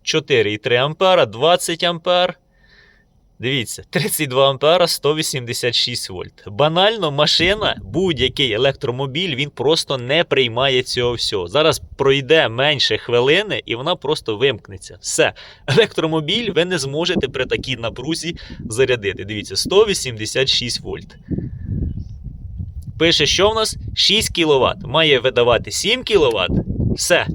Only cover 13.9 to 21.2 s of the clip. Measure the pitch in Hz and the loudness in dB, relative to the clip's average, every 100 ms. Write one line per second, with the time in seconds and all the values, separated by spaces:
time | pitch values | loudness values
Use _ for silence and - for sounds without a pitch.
13.9 | 180 - 156 - 107 135 107 - 92 - | -4 -4 -4 -4 0 0 0 -10 -20 -18
14.9 | 95 - - 135 - - - - 131 214 | -14 -6 0 0 -2 -18 -14 0 2 2
15.9 | - 160 160 151 220 226 170 180 180 135 | 0 -2 -2 -2 -2 0 0 0 -2 -4
16.9 | 143 175 175 127 127 123 113 110 120 117 | -4 -2 -2 -2 -4 -2 -2 -4 -6 -6
17.9 | 101 135 165 160 175 - - 127 113 127 | -6 -6 -4 -6 -10 -14 -14 -8 0 2
18.9 | 120 101 90 95 107 92 95 - 190 220 | 2 -2 -4 -6 -8 -6 -6 2 4 4
19.9 | 190 131 110 107 131 131 - 123 - - | 0 -4 -6 -4 -2 0 0 -2 -6 -8
20.9 | - - - | -12 -12 -20